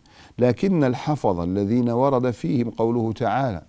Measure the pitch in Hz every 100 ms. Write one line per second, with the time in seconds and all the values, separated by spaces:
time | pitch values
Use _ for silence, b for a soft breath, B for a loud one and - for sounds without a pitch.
0 | B B B - 123 120 196 175 131 123
1 | - 147 110 87 87 98 101 123 120 117
2 | 139 127 127 113 170 139 117 104 113 120
3 | 110 104 113 117 135 87